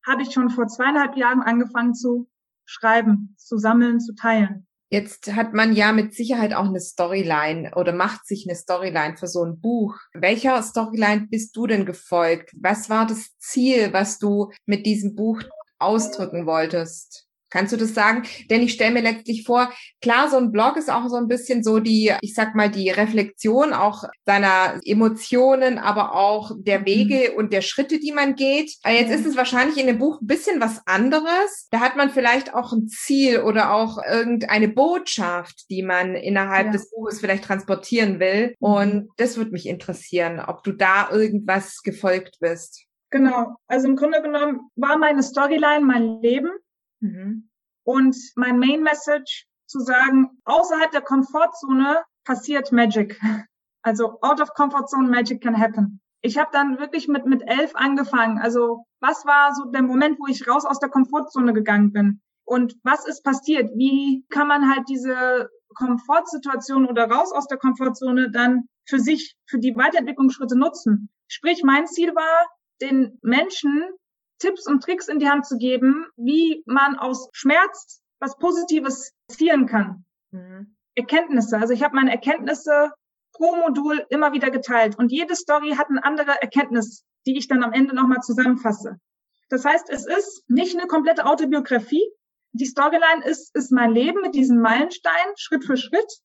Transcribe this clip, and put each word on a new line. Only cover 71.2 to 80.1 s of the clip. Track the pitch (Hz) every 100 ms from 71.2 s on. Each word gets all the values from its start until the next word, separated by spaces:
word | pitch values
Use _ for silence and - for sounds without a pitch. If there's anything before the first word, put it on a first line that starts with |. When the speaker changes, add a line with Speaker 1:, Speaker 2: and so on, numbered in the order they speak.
| _
Speaker 1:
Sprich, | - 320 339
mein | 269 277 330
Ziel | - 339
war, | 330 320 330 339 _ _ _
den | 269 269 240 -
Menschen | - 254 370 - 285 294 359 370 _ _ _ _
Tipps | 359 381 -
und | 285
Tricks | - 370 -
in | 302
die | 285
Hand | 285 277
zu | 240
geben, | 247 254 262 285 330 -
wie | 240 311 330 311 -
man | 262 277 269
aus | 262 262 -
Schmerz | - 269 311 392 - - - _ _
was | 269 -
Positives | 349 339 339 311 269 269 - _ _
zielen | - 320 294 254
kann. | 220 185 185 _